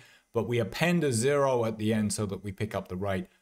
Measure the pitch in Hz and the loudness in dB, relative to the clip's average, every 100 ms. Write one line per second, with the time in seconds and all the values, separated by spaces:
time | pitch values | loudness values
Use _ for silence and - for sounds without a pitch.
0 | - - _ 117 107 120 95 - 165 175 | -14 -20 _ -4 0 0 -2 0 2 2
1 | 147 110 131 143 139 123 110 107 110 110 | 2 2 2 2 4 2 0 0 0 2
2 | 104 95 101 92 101 95 107 98 - 92 | 0 -2 -4 -4 -8 -6 -4 -4 -6 -6
3 | 101 92 90 _ | -4 -4 -4 _